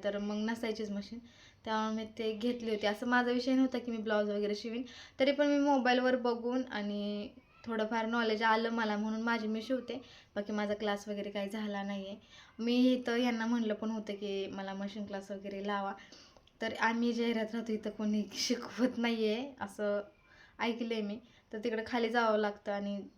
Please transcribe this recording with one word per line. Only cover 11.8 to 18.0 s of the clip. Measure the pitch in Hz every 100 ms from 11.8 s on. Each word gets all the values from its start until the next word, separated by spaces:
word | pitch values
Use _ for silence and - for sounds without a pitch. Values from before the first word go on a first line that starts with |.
नाही | 202 202 196
आहे. | 214 - - - -
मी | 233 247 254
इथं | 254 247 233
यांना | 247 226 226
म्हणलं | 240 214
पण | 208 220
होतं | 220 208
की | 202 202 196 196
मला | 190 196
मशीन | 196 202 214 202
क्लास | 196 196
वगैरे | 196 196 196 202
लावा, | 202 196 214 - - - - _ -
तर | 226
आम्ही | - 220 233 240
जाहिरात | 226 233 226 214 233
राहतो | 226
इथं | 214 214
कोणी | 208